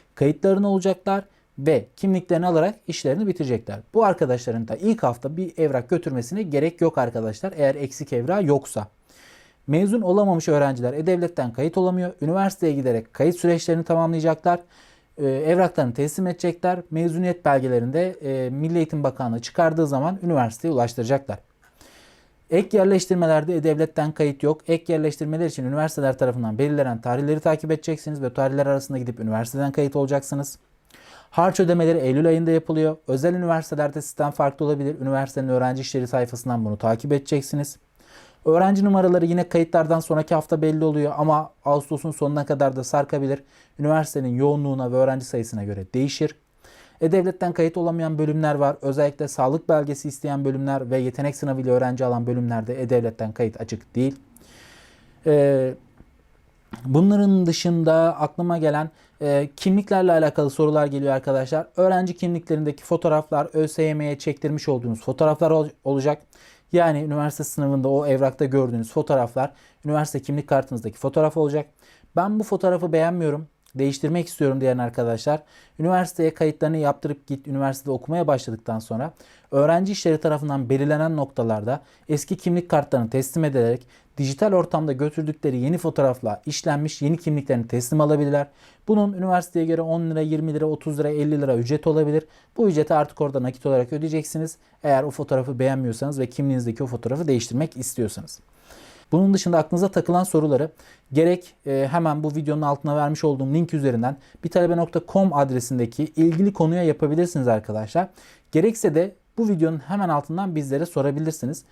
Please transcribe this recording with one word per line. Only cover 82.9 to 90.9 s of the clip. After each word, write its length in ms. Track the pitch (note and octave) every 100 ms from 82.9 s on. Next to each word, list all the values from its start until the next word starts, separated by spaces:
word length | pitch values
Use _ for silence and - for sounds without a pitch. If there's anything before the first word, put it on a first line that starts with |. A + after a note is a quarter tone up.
| B2+ A2+
teslim 340 | C3 C3 E3+
ederek 440 | D3+ C3+ A#2 B2+ - _ _ -
dijital 360 | C3+ C#3 G#3+
ortamda 400 | F#3 F3 D#3+ D#3
götürdükleri 640 | C3 D3+ D#3+ D3+ D3 D3+ B2+
yeni 200 | C3 F3
fotoğrafla 640 | E3 D#3 C3+ A#2+ A2+ G#2 -
işlenmiş 560 | D3 E3+ C#3+ D3+ -
yeni 160 | D3 E3
kimliklerini 500 | E3 D3 C#3 B2 A#2
teslim 340 | A#2+ A#2+ D#3
alabilirler. 460 | D3+ D3+ C#3+ C#3+ C#3 _ - _ -
Bunun 260 | G#3+ G3+
üniversiteye 520 | F#3+ F#3 F3+ F3 F3 D#3+
göre 160 | E3
on 280 | D#3+ E3 E3
lira, 120 | D#3+
yirmi 320 | D#3 D#3 D#3+
lira, 120 | D3+ D#3
otuz 340 | D3+ D#3